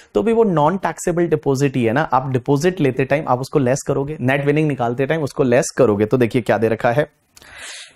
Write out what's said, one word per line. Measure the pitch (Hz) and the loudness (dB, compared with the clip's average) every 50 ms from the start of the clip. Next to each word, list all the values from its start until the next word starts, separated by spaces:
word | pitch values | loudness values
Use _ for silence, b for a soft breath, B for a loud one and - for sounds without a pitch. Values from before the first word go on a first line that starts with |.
| B B - | B B -2
तो | 311 196 | 0 0
भी | 226 226 | 2 2
वो | 226 233 | 2 2
नॉन | 208 170 151 147 156 190 | 2 2 2 2 2 0
टैक्सेबल | 190 - 175 156 - - 185 170 170 175 | -2 -4 -6 -6 -6 -4 -4 -2 -2 0
डिपॉजिट | 165 156 - - 139 139 131 143 139 127 | 0 0 0 0 0 0 2 0 0 0
ही | 135 117 | 0 0
है | 110 110 | 2 2
ना। | 143 | 0
आप | 160 - - 131 131 139 | 0 0 0 0 0 -2
डिपॉजिट | 127 123 - - 143 139 151 185 185 - | -4 -2 0 0 0 2 2 0 0 0
लेते | 151 131 120 - 135 | 0 0 0 0 -2
टाइम | - 143 147 - | 0 0 -2 0
आप | 139 127 123 | -2 -2 -2
उसको | 139 - - 151 | -2 -2 -2 0
लेस | 131 120 135 143 - | 2 2 0 0 -2
करोगे, | - 139 135 139 143 156 - | -2 -4 -2 -4 -6 -6 -4
नेट | 123 127 135 147 139 | -2 0 0 0 0
विनिंग | 143 147 156 156 | 0 0 2 0
निकालते | 151 139 120 120 117 123 131 135 | 0 -2 -2 -4 -4 -2 -2 -2
टाइम | 131 160 165 | -2 -2 -2
उसको | 147 127 - - 139 | -4 -4 -2 -2 0
लेस | 123 120 131 - - - | 2 2 2 2 0 2
करोगे। | - 131 110 104 98 107 | 2 2 4 4 2 2
तो | 107 - | 2 2
देखिए | 127 120 110 - 127 | 2 2 0 0 -2
क्या | 110 - 107 | 0 0 0
दे | 104 113 | 2 2
रखा | 110 113 110 - 123 | 0 0 0 0 0
है, | 117 143 151 - _ _ _ _ _ B B B B B B B B B B B B | 0 0 -2 -4 _ _ _ _ _ B B B B B B B B B B B B